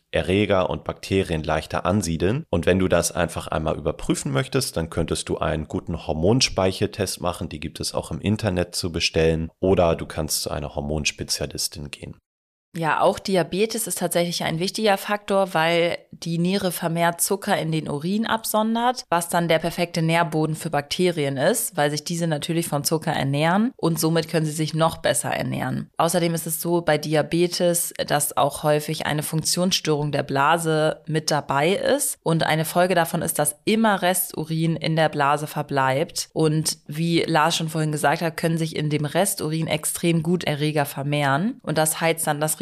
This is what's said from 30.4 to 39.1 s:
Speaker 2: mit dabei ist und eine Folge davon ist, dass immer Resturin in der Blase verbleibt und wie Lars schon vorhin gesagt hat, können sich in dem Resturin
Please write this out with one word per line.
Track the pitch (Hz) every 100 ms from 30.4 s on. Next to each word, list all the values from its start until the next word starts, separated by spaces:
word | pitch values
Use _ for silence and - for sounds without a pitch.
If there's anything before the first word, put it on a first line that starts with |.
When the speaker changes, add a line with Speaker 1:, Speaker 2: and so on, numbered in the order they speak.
| 147 170 160 156 156 - -
Speaker 2:
mit | 156 160
dabei | 147 - 139 156
ist | 196 - 285 - -
und | - 165
eine | - 156 156
Folge | 175 180
davon | 175 165 165
ist, | 160 -
dass | 147 - -
immer | 220 226 190
Resturin | 180 185 - - 156 160 165 160
in | 156 160
der | 156
Blase | 147 143 151 151
verbleibt | 151 147 139 131 131 170 - -
und | 160 160 156 151 - -
wie | 151 170 165
Lars | - 160 156 165
schon | 160
vorhin | 160 156
gesagt | 151 151 160
hat, | 165 160
können | 165 165
sich | 160 -
in | 151
dem | 147
Resturin | 151